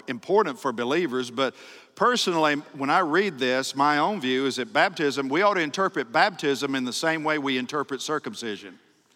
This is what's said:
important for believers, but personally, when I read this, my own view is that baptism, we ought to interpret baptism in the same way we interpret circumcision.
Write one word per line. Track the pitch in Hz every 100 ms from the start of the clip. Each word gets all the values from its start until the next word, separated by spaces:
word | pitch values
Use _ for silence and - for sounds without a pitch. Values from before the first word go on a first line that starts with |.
| -
important | 120 - 202 180 127
for | 135
believers, | 117 120 160 165 127 123
but | 120 131 - - - -
personally, | - 226 240 190 170 151 147 -
when | 135 135
I | 175
read | 165 170 202 135
this, | 127 131 123 139
my | 143 147
own | 170 208
view | 127 127 135
is | 120
that | 113
baptism, | 131 190 170 143 131 135
we | 156
ought | 208
to | 190
interpret | 151 185 190 151 117
baptism | 151 202 170 151 131 139
in | 135
the | 127
same | 110 160 160
way | 151 151
we | 139 127
interpret | 123 147 135 131
circumcision. | - 151 127 104 117 98 98 87 _ _ _